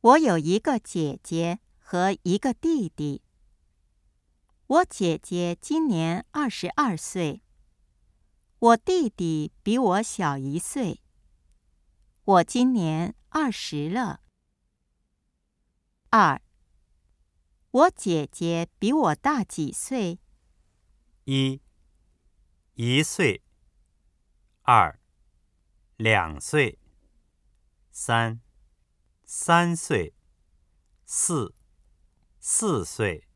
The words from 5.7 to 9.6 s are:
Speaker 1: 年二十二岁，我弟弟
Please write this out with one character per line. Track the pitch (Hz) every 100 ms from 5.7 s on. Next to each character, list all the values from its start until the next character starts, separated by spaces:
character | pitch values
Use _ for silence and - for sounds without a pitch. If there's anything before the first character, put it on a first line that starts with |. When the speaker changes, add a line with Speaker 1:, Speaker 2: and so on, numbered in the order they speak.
| 311 311
Speaker 1:
年 | 175 165 175 -
二 | 302 277
十 | - 180 -
二 | 277 165
岁， | - 190 160 - _ _ _ _ _ _ _ _ _ _ _ _
我 | 233 233
弟 | - 370 262
弟 | - 170 156 151 _